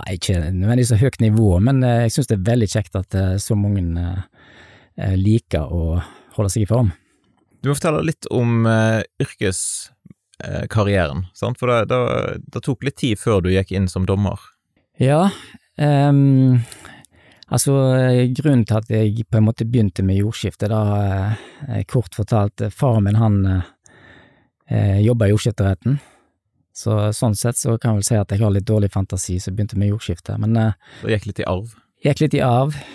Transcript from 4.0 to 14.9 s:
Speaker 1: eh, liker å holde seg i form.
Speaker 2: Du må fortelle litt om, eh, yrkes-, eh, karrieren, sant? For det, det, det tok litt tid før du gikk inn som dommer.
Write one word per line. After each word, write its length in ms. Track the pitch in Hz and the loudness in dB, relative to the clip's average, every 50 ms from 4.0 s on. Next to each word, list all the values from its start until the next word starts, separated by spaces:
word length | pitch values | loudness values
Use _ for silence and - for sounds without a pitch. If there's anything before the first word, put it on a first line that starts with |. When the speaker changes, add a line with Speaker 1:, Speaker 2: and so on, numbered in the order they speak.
| 85 87 92 95 - _ _ _ - - - - - - - - _ _ _ - | -4 -4 -6 -8 -10 _ _ _ -20 -20 -20 -20 -20 -20 -20 -20 _ _ _ -6
Speaker 1:
eh, 180 | 98 101 98 | -4 -2 0
liker 500 | 92 98 104 110 113 _ _ - 78 73 | 0 2 2 2 2 _ _ -4 -4 -4
å 360 | 62 82 85 80 82 80 85 - - - - _ _ - | -2 -4 -2 -2 0 -2 -2 -4 -6 -16 -20 _ _ -4
holde 140 | - 107 95 | -2 -2 -2
seg 120 | - 110 104 | 0 -2 -2
i 60 | - | 0
form. 220 | 110 127 120 92 82 _ _ _ _ _ _ _ _ _ _ _ _ _ - | 2 2 2 0 -2 _ _ _ _ _ _ _ _ _ _ _ _ _ -4
Speaker 2:
Du 60 | 135 | -4
må 40 | 143 | -4
fortelle 300 | 143 - 165 151 156 156 | -2 -2 -2 -2 0 -2
litt 220 | 160 139 _ - - | -4 -4 _ -8 -4
om, 360 | - 123 120 117 117 113 113 | -2 -2 0 0 0 2 2
eh, 360 | 113 113 110 110 110 113 110 - - _ - | 2 2 2 2 2 0 -2 -4 -6 _ -6
yrkes-, 680 | 139 - - _ 113 98 98 - - - - - - - _ _ _ - - _ _ _ _ _ - | -6 -6 -6 _ -4 -4 -4 -4 -6 -8 -8 -10 -12 -16 _ _ _ -20 -20 _ _ _ _ _ -12
eh, 220 | - 95 - - - | -10 -8 -8 -8 -4
karrieren, 560 | - 107 101 101 101 92 85 73 67 80 92 - _ | -2 0 0 2 2 2 0 0 -2 -6 -8 -10 _
sant? 240 | - - 113 127 - | -8 -6 -6 -6 -4
For 80 | 127 | -2
det, 220 | 123 120 117 104 - | 0 0 0 0 0
det, 540 | 123 127 123 123 123 120 - - - - - - - | 0 -2 0 0 -2 -2 -2 -4 -6 -8 -12 -10 -12
det 100 | 123 - | -8 -4
tok 200 | 147 131 - - | -4 -6 -4 -4
litt 120 | 127 - | -8 -6
tid 220 | - - 123 104 - | -4 -2 -2 -2 -2
før 240 | - 120 107 95 85 | 0 0 2 2 2
du 80 | 92 | 2
gikk 220 | 95 95 92 - 90 | 2 2 0 0 -2
inn 160 | 95 95 92 | -2 -2 0
som 180 | - 95 92 | 0 -2 0
dommer. 320 | - 98 101 101 95 - - - - _ _ _ _ _ _ _ _ | 0 0 0 0 -2 -4 -6 -12 -20 _ _ _ _ _ _ _ _